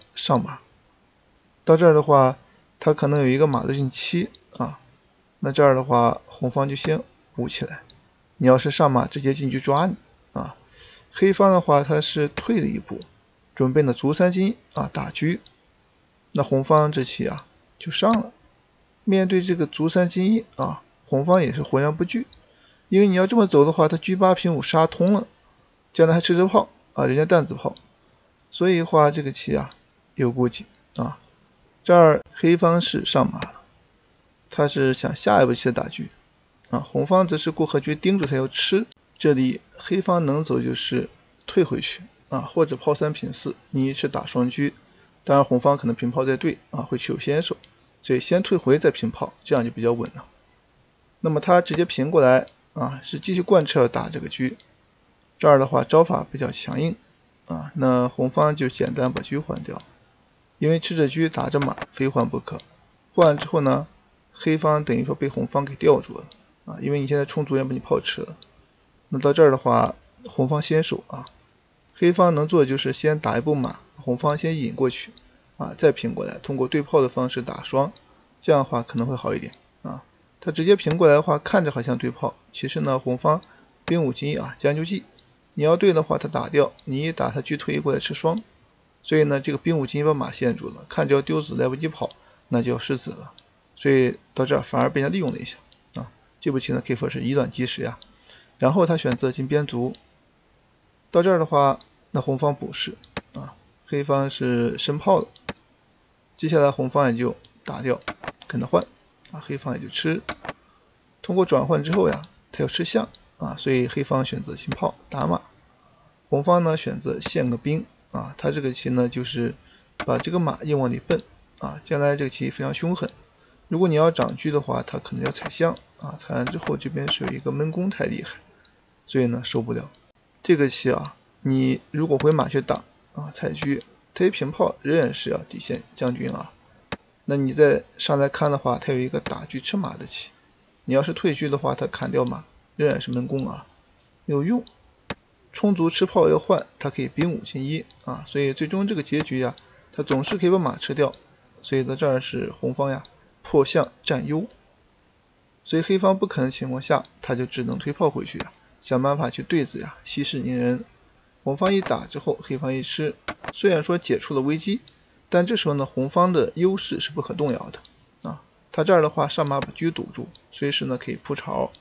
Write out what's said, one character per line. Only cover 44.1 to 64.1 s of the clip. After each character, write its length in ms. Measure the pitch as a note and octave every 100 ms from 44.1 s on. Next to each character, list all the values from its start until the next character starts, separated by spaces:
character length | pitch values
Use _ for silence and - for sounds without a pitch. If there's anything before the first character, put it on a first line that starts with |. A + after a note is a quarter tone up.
| C#3 -
双 240 | - B2
车， 180 | C3+ C#3+ - _ _ _ _
当 140 | - C#3
然 80 |
红 160 | C3+ B2
方 180 | C#3+ C#3+
可 80 | A#2+
能 80 |
平 160 | A2+ A#2+
炮 140 | B2+
在 120 | C3 C3
对 220 | D#3+ - _
啊， 100 | D3
会 160 | - B2+
取 140 | -
有 60 | C#3
先 200 | C#3+ D3+
手， 160 | - - - _ _ _
所 140 | - B2+
以 20 |
先 240 | - F3+
退 160 | - F#3
回 220 | C3 D3+
再 100 | D#3+
平 180 | - A2+
炮， 240 | - C#3 -
这 100 | -
样 100 | C3+
就 60 | A#2
比 100 | -
较 120 | A#2
稳 180 | A#2 - -
了。 80 | - _ _ _ _ _ _ _ _ _
那 100 | D#3+
么 100 | D3+
他 200 | F#3 F3+
直 160 | F3 D#3+
接 80 |
平 260 | F3 - C#3
过 100 | E3+
来 280 | B2+ C3 - _ _
啊， 260 | - C3+ C3+
是 180 | - D3
继 120 | F#3+
续 80 | F3+
贯 220 | F3 F#3
彻 220 | D3 D3 A#2+
打 220 | B2 A2+
这 100 | D#3
个 100 | D3+
车， 220 | - B2+ A3+ _ _ _ _ _ _ _ _
这 100 | D#3
儿 120 | C#3
的 60 | C3
话 180 | C3+
招 180 | - D#3
法 240 | E3 - D3+
比 40 | C#3
较 140 | B2+
强 300 | C3 - B2
硬 160 | E3 - _ _ _ _ -
啊， 240 | D#3+ D3 D#3
那 320 | C3 B2+ B2
红 200 | - C3
方 280 | D#3 D3+ D3+
就 120 | B2+
简 240 | - B2+
单 200 | A#2+ B2+
把 100 | -
车 180 | - C#3
换 220 | - -
掉， 180 | - - - _ _ _ _ _ _ _
因 100 | D3
为 120 | E3
吃 160 | - E3
着 120 | C#3+
车 200 | D#3 D#3+
打 200 | C#3 B2+
着 120 | C#3+
马 160 | C3+ - -
非 160 | - C3+
换 200 | C3+ A#2
不 120 | C3+
可， 200 | - A2+ - _ _ _ _
换 140 | - E3
完 100 | C#3+
之 80 | -
后 140 | E3
呢， 260 | C3+ C3+ D#3 _ _